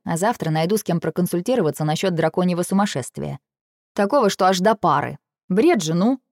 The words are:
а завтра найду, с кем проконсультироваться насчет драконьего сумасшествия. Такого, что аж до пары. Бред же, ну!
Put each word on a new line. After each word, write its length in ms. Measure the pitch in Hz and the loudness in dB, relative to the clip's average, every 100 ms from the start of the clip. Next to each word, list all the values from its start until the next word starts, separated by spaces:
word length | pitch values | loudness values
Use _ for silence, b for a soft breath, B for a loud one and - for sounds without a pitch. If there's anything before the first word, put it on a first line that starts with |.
а 120 | - 165 | -6 -2
завтра 340 | 208 233 160 | 0 -2 -2
найду, 260 | 156 170 214 | 0 0 0
с 60 | |
кем 180 | - 170 | 0 -2
проконсультироваться 840 | 160 180 175 175 180 254 151 143 | -2 -2 -2 -2 -2 0 0 -2
насчет 300 | 151 156 190 | -2 -2 -2
драконьего 480 | 165 160 185 180 175 | 0 0 0 0 0
сумасшествия. 760 | 175 196 208 139 - 139 143 139 _ _ _ _ _ | 0 0 0 -2 -8 -8 -10 -10 _ _ _ _ _
Такого, 340 | - 202 294 202 | -2 2 4 2
что 180 | - 190 | 2 2
аж 120 | 185 | 4
до 160 | 202 | 2
пары. 440 | 220 170 143 131 143 _ _ - | 2 2 0 -2 -10 _ _ -4
Бред 340 | 185 320 240 | 2 2 2
же, 120 | 156 | 0
ну! 260 | 170 220 269 _ | 0 0 0 _